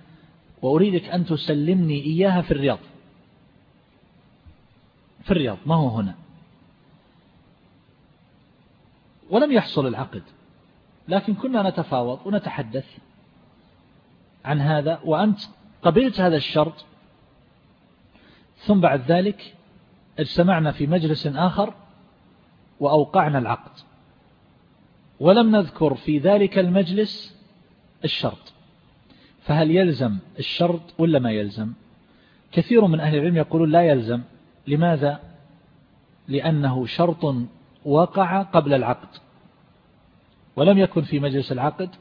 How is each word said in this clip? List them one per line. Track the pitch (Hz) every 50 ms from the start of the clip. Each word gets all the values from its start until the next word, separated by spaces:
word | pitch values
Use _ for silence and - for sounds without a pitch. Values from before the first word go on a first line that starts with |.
| - - - - - _ _ _ _ _ _ _ -
وأريدك | 127 139 160 190 208 185 170 -
أن | - - 180 175
تسلمني | - 160 143 - - 156 147 147 160 190 190 175 160 147 143 139
إياها | 151 160 170 190 196 185 180 170
في | -
الرياض، | 156 139 139 139 113 - - - - - _ _ _ _ _ _ _ _ _ _ _ _ _ _ _ _ _ _ _ _ _ _ _ _ _ _ _ _ _ - - _ _ _ _ _ _ _ _ _ _ _ _ _ -
في | -
الرياض، | 196 170 143 117 101 90 -
ما | 143 160
هو | 165 151 127
هنا. | 110 113 101 95 87 - - - - - - _ _ _ _ _ _ _ _ _ _ _ _ _ _ _ _ _ _ _ _ _ _ _ _ _ _ _ _ _ _ _ _ _ _ _ _ _ _ _ _ _ _ _ _ _ _ _ _ _ _ _ _ _ _ _ _ -
ولم | 175 226 294 294 269
يحصل | 220 151 - - 160 139
العقد، | 131 113 - 131 - - 101 85 - _ _ _ _ _ _ _ _ _ _ _ _ _ _ _ -
لكن | 180 196 190 - 208
كنا | 196 - 262 254 226 196 185
نتفاوض | 175 - 160 - 147 127 120 120 127 - -
ونتحدث | 196 202 202 - 147 - - 131 110 110 135 135 - - - - _ _ _ _ _ _ _ _ _ _ _ _ _ _ _ _ _ _ _ _ _ _ _ _ _ _ _ -
عن | 131 147 147
هذا، | 139 151 156 151 143 151 165 156 -
وأنت | 160 156 156 196 214 208 - - - - _ _ - _ _ -
قبلت | 170 160 202 269 262 - -
هذا | 185 180 160
الشرط، | 147 - - - 156 151 165 160 - - - _ _ _ _ _ _ _ _ _ _ _ _ _ _ _ _ _ _ _ _ _ _ _ _ _ _ _ - - _ _ _ _
ثم | _ - - 208 196
بعد | 170 160 135 139
ذلك | 123 135 165 180 185 208 202 - - - - _ _ _ _ _ _ _ _ _ _ _ _ -
اجتمعنا | 156 - - - 170 185 190 165 156 151 135
في | - 147
مجلس | 143 170 180 160 156 156 139 -
آخر | 156 135 139 170 185 156 - 202 226 - - - _ _ _ _ _ _ _ _ _ _ _ _ _ _ _ _ _ _ _
وأوقعنا | 143 143 147 156 143 143 - 190 165 151 147 135
العقد، | 120 110 117 - - - - - - _ _ _ _ _ _ _ _ _ _ _ _ _ _ _ _ _ _ _ _ _ _ _ _ _ _ -
ولم | 139 165 196 233 233 226 214
نذكر | 214 185 143 - - 160 147 135
في | 120 - - 151 147
ذلك | 139 180 202 208 202 190 - 196
المجلس | 185 180 175 196 196 165 185 202 214 214 - - - - - - _ _ _ _ _ _ _ _ _ _ _ _ -
الشرط، | 147 - - - 123 98 - - - - _ _ _ _ _ _ _ _ _ _ _ - _ _ _ _ _ _
فهل | - 147 156 165 151
يلزم | 165 185 190 175 151 113 131 117 104 95 - - - -
الشرط | 131 - - - 175 175 170 170 165 - - -
ولا | 160 170 156 139
ما | 123 117
يلزم؟ | 110 107 104 104 101 110 110 110 120 - - _ _ _ _ _ _ _ _ _ _ _ _ _ -
كثير | 175 170 - 240 233 208
من | 185 160 156
أهل | 147 151 151 147
العلم | 143 175 175
يقولون | 160 151 147 - 165 165 156
لا | 156 170 175
يلزم. | 165 147 131 113 107 120 120 120 - - _ _ _ _ _ _
لماذا؟ | - 139 151 165 175 165 143 143 143 143 156 - - - - - - - _ _ _ _ _ _ _ _ _ _ _ _ _ _ -
لأنه | 131 143 - 165 160 147 143 131 127 131 127
شرط | 110 - - 170 175 165 170 - 151 135 123 120 117 - - _ _ _ _ -
وقع | 147 143 151 175 175 - 196 190 170 185 196 196
قبل | - - 170 147 143 139
العقد، | 131 120 113 123 - - - - - - _ _ _ _ _ _ _ _ _ _ _ _ _ _ _ _ _ _ _ _ _ _ _ _ _ _
ولم | - 143 185 202 196
يكن | 190 180 - 175 147
في | - - 143
مجلس | 139 143 131 139 127 - 131
العقد، | 123 127 151 143 - 185 180 - -